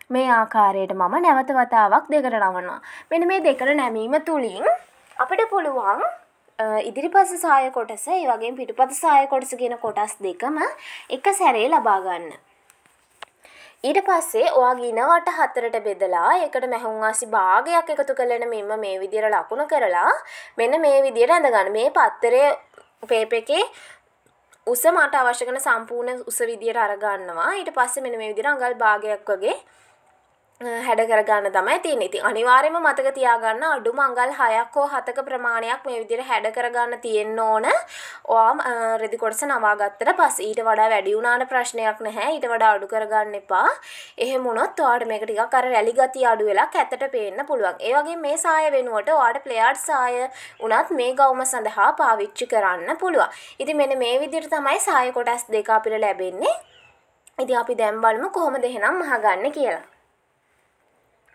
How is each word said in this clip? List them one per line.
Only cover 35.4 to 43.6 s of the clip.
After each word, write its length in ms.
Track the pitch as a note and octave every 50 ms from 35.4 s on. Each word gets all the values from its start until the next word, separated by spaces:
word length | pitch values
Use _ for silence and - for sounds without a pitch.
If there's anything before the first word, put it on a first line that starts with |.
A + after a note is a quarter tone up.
| A#3+ A#3+ A#3 A3+ A3+ A#3 B3+ C4+
මේ 160 | - C4+ A#3+ A3+
විදියට 240 | A3 G#3 A#3 B3
හැඩ 240 | C4 C4 A#3 G#3 G#3 A3+
කරගන්න 500 | A3 B3 A#3+ A#3+ A#3+ A#3+ A#3+ A#3+ A#3 A#3
තියෙන්න 380 | - A3+ A3 G#3+ G#3 G#3+ A3 A3+
ඕන. 260 | A3 A3 A3 A3 A#3+ D4 D5 E5+ - - - - - - - -
ඔයා, 300 | - - A3+ A3+ A3 A#3 C#4 -
අ, 140 | - B3+ A#3+ A#3 A3+ A3+ A3+
රෙදි 240 | A3 A3 G#3 A#3 -
කොටස 240 | A#3 G#3+ A3 C4
නවාගත්තට 720 | D4 C#4+ C4 A#3 G#3+ G#3 G#3 G#3 G3+ G3+ - - A3+ D4
පස්සේ 340 | F#4 F4+ D#4 C4+ - - F#3+
ඊට 140 | G#3+ G#3+ A#3
වඩා 240 | A3 A3+ A3 G#3+ A3 A3+
වැඩි 260 | A3 G3+ F#3+ G3 G#3
වුණාට 340 | A3 A#3+ A#3+ A#3+ B3 C4 B3+
ප්‍රශ්නයක් 500 | C4 B3 A#3+ - - A#3 A3 G#3+ G#3+ G#3+
නැහැ. 300 | A3 G#3+ G#3+ - A3+ D4
ඊට 160 | D#4+ D4 B3+
වඩා 240 | A#3 A#3 A3 A3 A3
අඩු 160 | G#3 G3 G3
කරගන්න 480 | - A3+ A3 G#3+ G#3 A3 G#3+ G#3+ G#3+ G3+
එපා. 320 | G3 - - F#3 F#3+